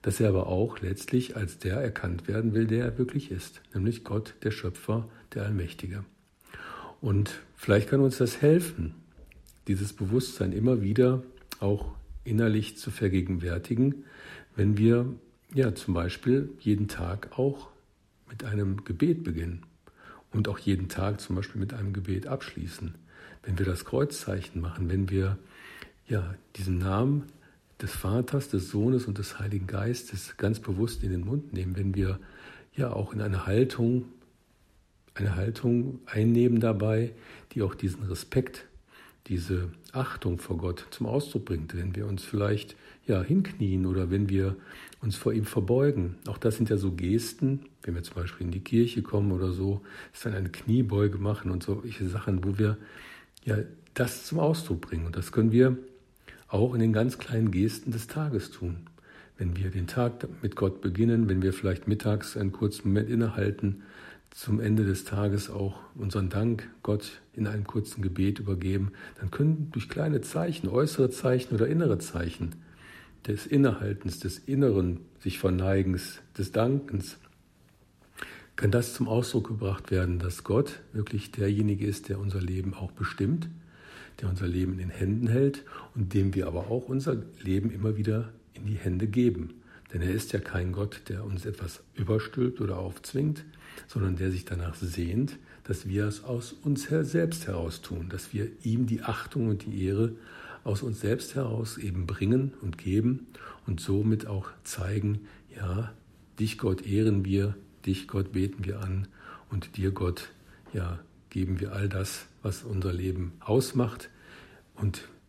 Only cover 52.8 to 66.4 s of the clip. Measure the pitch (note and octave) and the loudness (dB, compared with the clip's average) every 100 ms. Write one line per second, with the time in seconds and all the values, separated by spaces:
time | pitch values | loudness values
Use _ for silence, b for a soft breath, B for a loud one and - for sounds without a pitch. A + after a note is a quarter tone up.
52.8 | B B B B B - - G#2 - - | B B B B B -10 -2 -2 -2 -12
53.8 | - - A#2+ - - D#3+ D#3 E3 - E2 | -14 -2 -2 -2 -4 2 2 2 -2 -4
54.8 | - E2 E2 E2 F#2+ - A2+ A#2 C3 B2+ | -2 -4 -2 -4 0 2 6 8 6 4
55.8 | - - _ _ B B - G2+ B2 B2 | -6 -20 _ _ B B -2 2 2 4
56.8 | A2+ G#2+ B2 - - A#2 A2 F#2 A2 - | 4 4 2 -2 -4 0 2 4 2 0
57.8 | - A2+ - D#3 D3+ A2 - - F2 E2+ | -6 -6 -6 -4 -2 -2 -4 -8 -6 -6
58.8 | - - B B B - F2+ F2 F#2 F#2 | -12 -20 B B B -4 -4 -2 -2 -2
59.8 | F2 - A#2+ A#2 - - G#2 - G2 - | -2 0 0 -2 -10 -4 -4 0 0 0
60.8 | G2 F2+ A#2 A#2 G#2+ F#2 F#2 F#2+ G2 F2 | -2 4 4 6 4 4 2 2 -2 0
61.8 | - G#2 G#2+ G#2 - A2 G2 G2 G#2 - | 0 0 2 0 -2 -2 -4 0 -2 0
62.8 | G2+ G2+ A2 A#2+ A2+ G#2+ G2+ G2+ G2+ G2 | 2 2 2 2 2 2 0 0 -2 -2
63.8 | B B B B B - - G#2+ G#2+ G#2+ | B B B B B -12 -2 0 4 4
64.8 | G2+ F#2+ - G2+ G2+ G2 - G2 G2 - | 4 0 -2 0 2 0 -2 -4 -4 -6
65.8 | - - G2+ G2+ F#2+ G2+ | -16 -6 -2 0 0 0